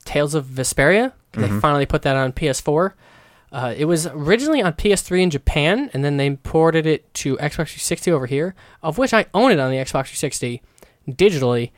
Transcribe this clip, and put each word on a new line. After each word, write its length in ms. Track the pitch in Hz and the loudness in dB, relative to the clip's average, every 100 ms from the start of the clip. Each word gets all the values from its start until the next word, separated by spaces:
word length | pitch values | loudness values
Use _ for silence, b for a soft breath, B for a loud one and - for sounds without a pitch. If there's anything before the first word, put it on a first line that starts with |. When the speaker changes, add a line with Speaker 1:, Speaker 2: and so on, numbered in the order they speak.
| - | -6
Speaker 1:
Tales 280 | 147 147 | -2 0
of 120 | 156 131 | -2 -4
Vesperia, 640 | 131 127 - 143 196 254 - _ | -6 -4 2 4 4 0 -6 _
'cause 120 | 110 | -4
Speaker 2:
Mm-hmm. 100 | 101 101 | -2 2
Speaker 1:
they 40 | |
finally 260 | 151 143 139 | 2 2 0
put 160 | 151 | -2
that 140 | 143 135 | 0 0
on 160 | 131 | -2
P 160 | - 156 | -2 -2
S 100 | 131 | -2
four. 340 | - 151 190 - b b b b b | 0 0 0 -4 b b b b b
Uh, 220 | 135 123 113 | -8 -6 -2
it 80 | |
was 220 | 151 170 165 | 0 0 -2
originally 560 | 147 147 233 294 302 | -4 0 2 2 0
on 100 | 185 | 0
P 180 | - 208 | 0 2
S 100 | 190 | 0
three 200 | - 180 | 0 2
in 60 | 185 | 2
Japan, 600 | 143 - 156 151 220 285 | 2 0 2 2 0 -2
and 100 | 135 | -2
then 140 | 143 143 | -2 0
they 140 | 139 139 | 0 -2
ported 500 | - 160 165 160 156 | -2 2 2 2 0
it 260 | 151 _ | -2 _
to 220 | - 139 131 | -8 -4 -2
Xbox 340 | 151 - 151 | -4 -4 -8
three 60 | - | -6
sixty 300 | - 170 - | -6 -4 0
over 140 | 156 123 | 0 0
here, 280 | 139 175 - B B | -2 -4 -8 B B
of 140 | 160 160 | -6 -2
which 160 | 262 | 2
I 140 | 226 - | 2 2
own 160 | 190 254 | 2 4
it 60 | 165 | 4
on 100 | 131 | 2
the 60 | 131 | -2
Xbox 300 | 131 139 131 | -2 -4 -4
three 80 | - | -6
sixty 460 | 143 - 127 120 _ b b b - | -6 -4 -6 -8 _ b b b -8
digitally, 640 | 127 196 160 127 120 123 | 2 4 4 0 0 -2